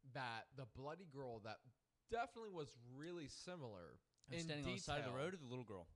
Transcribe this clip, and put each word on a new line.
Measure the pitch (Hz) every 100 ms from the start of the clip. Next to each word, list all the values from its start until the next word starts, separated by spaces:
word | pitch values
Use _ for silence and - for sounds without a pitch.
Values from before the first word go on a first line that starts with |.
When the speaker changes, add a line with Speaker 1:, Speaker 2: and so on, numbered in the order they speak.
| 135
Speaker 1:
that | 127 123 113 - 131
the |
bloody | 107 120 139 170 190
girl | 135 131 113
that | 104 107 131 - _ _ _
definitely | 226 233 240 220 180
was | 143 123 120 127
really | 160 175 139
similar | - - 180 127 98 82 62 _ _ -
Speaker 2:
And | 170
Speaker 1:
in | 165
Speaker 2:
standing | 147
on | 147
the | 190
side | 170 147
of |
the | 135
Speaker 1:
detail | 127
Speaker 2:
road | 156
or | 190
the | 131
little | 127 117
girl? | 98 87